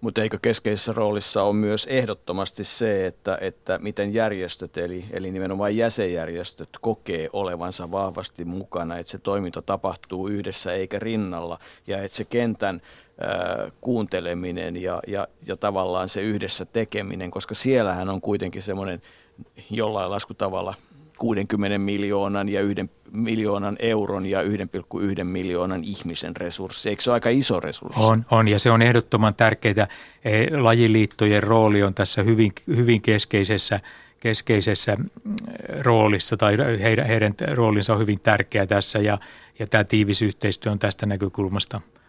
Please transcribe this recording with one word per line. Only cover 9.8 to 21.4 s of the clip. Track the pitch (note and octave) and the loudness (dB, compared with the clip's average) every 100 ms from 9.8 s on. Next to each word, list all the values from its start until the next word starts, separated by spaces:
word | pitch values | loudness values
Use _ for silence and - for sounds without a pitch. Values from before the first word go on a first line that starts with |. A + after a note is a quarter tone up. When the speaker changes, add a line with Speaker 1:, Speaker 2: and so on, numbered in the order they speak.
| G2 F2 - F#2 F#2+ | -4 -6 -10 -8 -6
Speaker 1:
yhdessä | G2+ F#2+ - F#2 | -6 -6 -8 -6
eikä | F#2 F#2+ G2+ | -4 -4 -6
rinnalla, | A2 A2+ G2 E2+ E2+ E2 - - - | -4 -4 -4 -6 -8 -12 -16 -18 -8
ja | G2 | -8
että | G2 - | -6 -8
se | G#2 | -4
kentän, | A#2+ A#2+ G#2 G2+ F2 - - _ - | -2 0 -2 -4 -4 -12 -20 _ -10
ää, | F2 F#2 F2 A#1 G#1 - | -6 -4 -4 -4 -6 -8
kuunteleminen | - A#2 G2+ F#2 E2+ F2 F2+ F2 F2 F2 | -4 -2 -2 -4 -4 -6 -6 -6 -8 -6
ja, | F2+ F2 - | -6 -6 -6
ja, | G2+ - _ - | -8 -8 _ -10
ja | F#2 | -4
tavallaan | G#2 F#2+ F#2 F#2 F#2 | -2 -2 -2 -2 -2
se | G#2 | -4
yhdessä | G#2 G#2 G2 - F#2 | -2 -2 -4 -6 -4
tekeminen, | A2+ A2 G#2+ G2 F#2+ F2+ | -4 -4 -6 -6 -8 -8
koska | F#2+ - G#2+ | -10 -8 -2
siellähän | B2+ C3 G#2 F2+ F#2 | 2 4 2 0 -4
on | F#2+ | -4
kuitenkin | A2 G2+ F#2 F#2+ | -2 -2 -4 -8
semmoinen | G2 F#2+ F#2+ F2+ - _ _ - - - - | -6 -6 -6 -8 -12 _ _ -20 -20 -20 -8
jollain | A2 A2 G#2+ F2+ | -4 -2 -2 -4
laskutavalla | G2+ - A2 G2 F#2 F#2 F#2 _ - - - | -4 -8 -6 -4 -4 -6 -10 _ -20 -20 -6
kuudenkymmenen | A#2 G2+ | -2 0